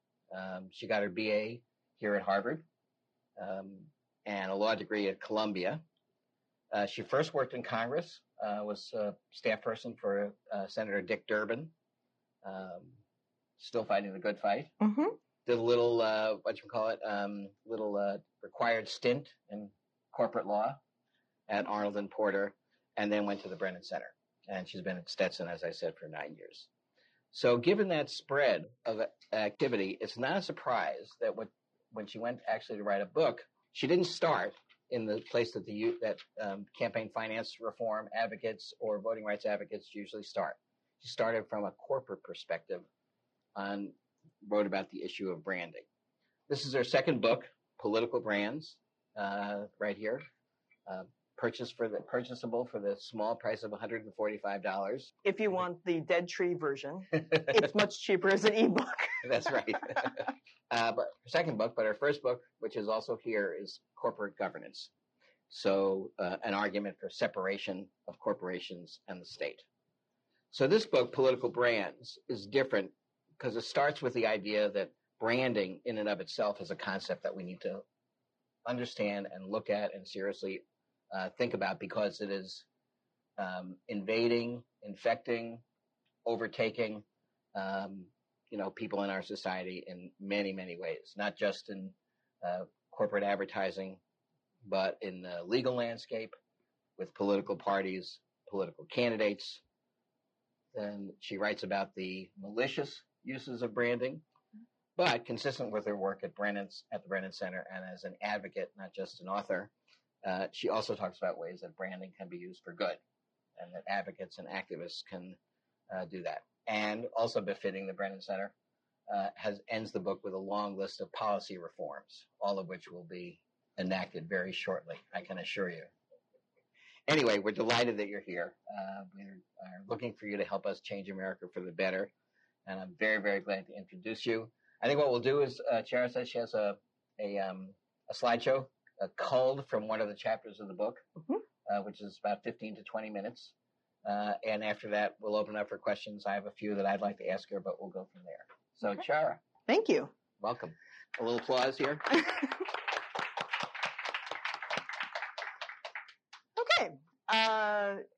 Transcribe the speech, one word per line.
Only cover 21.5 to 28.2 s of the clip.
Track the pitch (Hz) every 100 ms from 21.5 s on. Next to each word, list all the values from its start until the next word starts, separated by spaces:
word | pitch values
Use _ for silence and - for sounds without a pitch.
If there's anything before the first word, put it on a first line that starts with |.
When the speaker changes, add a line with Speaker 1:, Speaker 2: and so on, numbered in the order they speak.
| 104 -
Speaker 1:
Arnold | 104 104 104
and | 101
Porter, | - 107 98 101 - _ _ _ -
and | 101
then | 104 101
went | 101
to | 95
the | 90
Brennan | 95 90
Center. | - 80 - - _ _ -
And | 95 90
she's | 98
been | 90 90
at | -
Stetson, | - 92 - 85
as | 85
I | 85
said, | - 82 -
for | 80
nine | 76 73 -
years. | - - - _ _ _ _ _ _ -
So | 123 120
given | 156 208 196
that | 156 -
spread | -